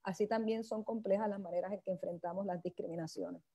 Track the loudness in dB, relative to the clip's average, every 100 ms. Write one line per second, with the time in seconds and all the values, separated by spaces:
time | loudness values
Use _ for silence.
0 | -2 2 2 4 2 0 0 -2 0 -2
1 | 2 4 4 0 0 0 0 -2 -2 -2
2 | -2 -2 -2 0 0 0 -2 -4 -4 -2
3 | -4 -4 -4 -6 _